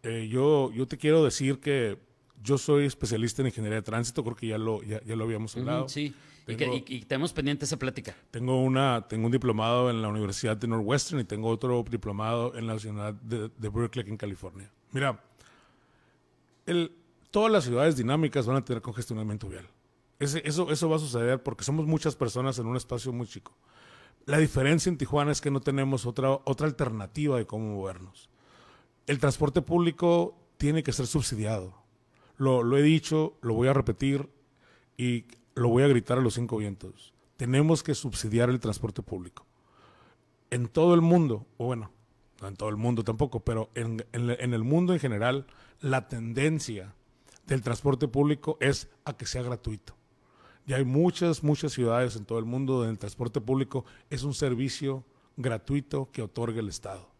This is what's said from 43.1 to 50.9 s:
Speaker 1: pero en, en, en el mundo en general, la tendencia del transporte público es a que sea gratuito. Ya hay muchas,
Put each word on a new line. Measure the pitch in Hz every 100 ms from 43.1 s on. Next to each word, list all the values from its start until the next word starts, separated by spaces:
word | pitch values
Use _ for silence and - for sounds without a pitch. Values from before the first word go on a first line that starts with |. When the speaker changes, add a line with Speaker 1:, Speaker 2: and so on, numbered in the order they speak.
| 110 143 117
Speaker 1:
pero | - 113 110
en, | - 113 113 -
en, | 117 120
en | 120 123
el | 117
mundo | 117 160 180
en | 175
general, | 139 104 120 135 - - - _
la | 139 131 104
tendencia | 120 113 113 151 156 - 104 98 - _ _ _ - -
del | 135
transporte | 117 117 143 131 143
público | 131 147 147 - -
es | 135 135 - _ -
a | -
que | 117
sea | 123
gratuito. | 123 120 - 107 - - _ _ _ _ - _ -
Ya | 131
hay |
muchas, | 127